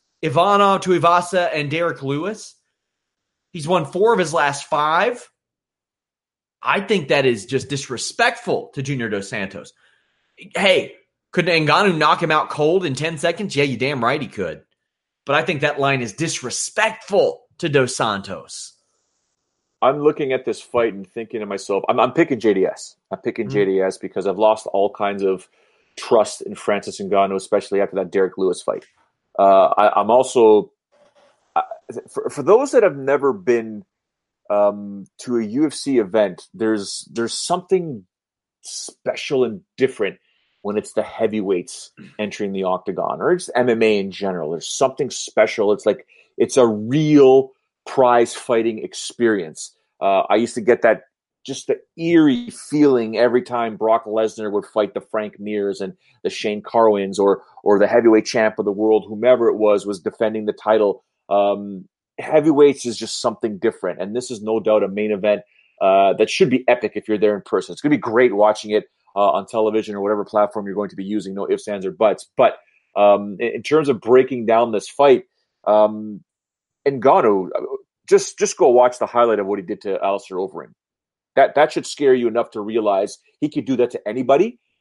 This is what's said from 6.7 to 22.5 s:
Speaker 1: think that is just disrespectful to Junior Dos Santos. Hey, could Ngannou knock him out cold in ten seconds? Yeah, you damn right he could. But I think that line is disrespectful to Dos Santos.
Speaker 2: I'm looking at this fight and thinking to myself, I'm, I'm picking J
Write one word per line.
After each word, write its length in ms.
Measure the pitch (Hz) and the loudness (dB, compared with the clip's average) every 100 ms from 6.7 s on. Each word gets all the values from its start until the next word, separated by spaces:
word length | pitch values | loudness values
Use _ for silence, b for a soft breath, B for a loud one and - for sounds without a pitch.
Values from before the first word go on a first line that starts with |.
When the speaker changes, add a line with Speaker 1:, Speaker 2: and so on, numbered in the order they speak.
| 175 | -2
Speaker 1:
think 280 | 196 196 143 | 0 -2 0
that 180 | 147 131 | 2 2
is 180 | 113 | 0
just 240 | - 131 98 | -4 -6 -4
disrespectful 1000 | 139 - 117 - - 233 233 185 123 - | -10 -8 -10 -10 -2 -2 -2 -6 -6 -6
to 80 | 143 | -10
Junior 260 | 135 135 113 | -6 -4 -4
Dos 200 | 101 98 | -6 -6
Santos. 440 | 110 98 85 - _ _ _ _ _ _ _ | -8 -8 -10 -18 _ _ _ _ _ _ _
Hey, 580 | - - 196 170 - - _ _ _ | -10 -2 2 2 0 -14 _ _ _
could 160 | 175 170 | -4 0
Ngannou 520 | 165 151 165 202 160 | 0 2 2 2 2
knock 240 | 151 170 | 2 2
him 80 | 165 | 2
out 180 | 156 - | 0 0
cold 360 | - 151 190 | -2 0 0
in 100 | 175 | -2
ten 240 | 131 160 156 | -4 -6 -4
seconds? 360 | 170 170 190 | -4 -4 -6
Yeah, 100 | 135 | -2
you 120 | 143 117 | -2 -2
damn 260 | 131 139 | -4 -2
right 180 | 117 151 | -2 -2
he 80 | 110 | -6
could. 340 | - 85 76 _ _ _ _ _ _ - | -8 -8 -8 _ _ _ _ _ _ -2
But 80 | 147 | -2
I 60 | |
think 180 | 160 147 | 0 -2
that 180 | 147 139 | -4 -2
line 220 | 139 135 | 0 0
is 120 | 117 | -4
disrespectful 1300 | - 160 - 123 - - - 196 - - 196 127 - _ - | -6 -8 -6 -8 -8 -8 -2 -4 -4 -2 0 0 -2 _ -8
to 100 | 170 | -2
Dos 260 | 139 123 | 0 0
Santos. 760 | - 120 98 95 82 - - - _ _ _ _ _ _ _ _ _ _ - | -2 -4 -4 -8 -14 -14 -18 -18 _ _ _ _ _ _ _ _ _ _ 0
Speaker 2:
I'm 180 | 123 147 | 0 2
looking 320 | 147 151 135 | 0 0 -4
at 140 | 131 120 | -2 -4
this 160 | 107 | -8
fight 320 | - 120 113 | -4 -2 -2
and 120 | 98 92 | -4 -14
thinking 340 | 117 110 113 | -14 -10 -10
to 60 | 101 | -8
myself, 380 | 98 - 98 - | -10 -4 -2 0
I'm, 120 | 120 | 2
I'm 120 | 123 | 2
picking 280 | 160 165 120 | 2 0 2
J 140 | 110 | 2